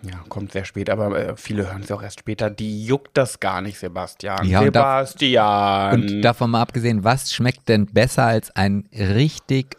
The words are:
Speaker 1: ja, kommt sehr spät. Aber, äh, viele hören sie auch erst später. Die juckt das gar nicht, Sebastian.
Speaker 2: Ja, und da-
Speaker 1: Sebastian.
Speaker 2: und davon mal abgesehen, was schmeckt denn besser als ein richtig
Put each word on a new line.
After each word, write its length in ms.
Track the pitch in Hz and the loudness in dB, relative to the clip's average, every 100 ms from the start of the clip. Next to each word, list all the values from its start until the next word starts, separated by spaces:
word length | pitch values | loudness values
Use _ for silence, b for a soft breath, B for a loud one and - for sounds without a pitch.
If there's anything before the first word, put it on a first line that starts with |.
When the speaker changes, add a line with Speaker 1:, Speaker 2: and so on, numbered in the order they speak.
Speaker 1:
ja, 160 | 92 87 82 | -14 -14 -12
kommt 220 | 101 95 | -10 -8
sehr 120 | 95 | -8
spät. 280 | 95 98 101 | -8 -6 -2
Aber, 260 | 101 104 98 | -2 -2 -2
äh, 140 | - 107 | -4 -8
viele 280 | - 104 92 | -6 -6 -4
hören 100 | 98 | -8
sie 100 | 98 | -8
auch 120 | 104 | -10
erst 160 | 101 - | -10 -12
später. 320 | - 110 107 | -10 -4 -4
Die 340 | 104 107 107 110 | -4 -8 -6 -2
juckt 320 | 139 - 143 | -2 0 0
das 220 | 127 - | 0 -2
gar 220 | 95 92 | -4 -4
nicht, 180 | 101 - | -6 -8
Sebastian. 680 | 90 90 87 - 101 95 92 | -10 -8 -10 -10 -8 -2 2
Speaker 2:
Ja, 120 | 95 | 4
und 140 | 107 - | 4 4
da- 300 | 139 135 135 | 4 2 -2
Speaker 1:
Sebastian. 920 | - 139 120 107 101 101 98 98 117 | -2 2 4 4 4 2 2 2 2
Speaker 2:
und 180 | 101 101 | 0 0
davon 300 | 117 117 117 | 0 2 0
mal 100 | 117 | 0
abgesehen, 420 | - 120 117 110 | 0 -2 0 2
was 300 | 107 135 - | 2 0 -2
schmeckt 340 | - 120 - - | -2 -2 0 2
denn 200 | 110 101 | 2 2
besser 380 | 107 123 - 120 | 2 2 2 2
als 300 | 110 - - | 2 -2 0
ein 320 | 98 101 - | 0 0 -4
richtig 840 | 110 98 104 151 - - 135 131 | -4 0 2 2 0 -2 -2 -2